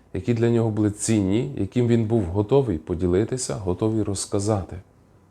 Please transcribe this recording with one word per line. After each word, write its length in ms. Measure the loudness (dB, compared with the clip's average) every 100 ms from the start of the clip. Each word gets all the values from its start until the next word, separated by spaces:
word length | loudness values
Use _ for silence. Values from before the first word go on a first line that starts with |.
| _
які 220 | -8 -2
для 160 | 0 2
нього 200 | 2 0
були 200 | 2 0
цінні, 640 | 0 0 2 2 0 -2 -4
яким 320 | -4 0 4
він 160 | 4
був 200 | 2 0
готовий 540 | 0 0 2 2 2 -2
поділитися, 760 | -2 -2 2 2 0 -4 -6
готовий 480 | -6 -4 -2 0 0
розказати, 760 | -2 -4 -4 -4 0 -2 -2 -12 -16 _ _ _ _